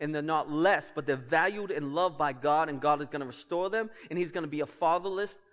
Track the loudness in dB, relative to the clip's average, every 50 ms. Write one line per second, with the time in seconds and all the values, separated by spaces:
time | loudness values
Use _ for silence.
0 | -6 -4 -2 -2 -2 0 0 0 0 0 0 2 4 4 4 4 0 -4 -8 -6
1 | -2 -2 -2 -2 0 2 2 4 4 2 0 -2 -4 -4 -4 -4 -2 -2 0 2
2 | 0 0 2 0 -2 -2 -2 0 2 4 4 4 4 0 -2 0 2 2 2 2
3 | 0 -6 -6 -8 -8 -8 -12 -14 -8 -4 -2 -2 -2 0 0 -2 -2 -4 -8 -16
4 | -12 -6 -4 -4 -4 -2 -4 -6 -6 -4 -4 -4 -4 -4 -4 0 2 4 4 4
5 | 0 -2 -2 -2 -4 -4 -8 -14 _ _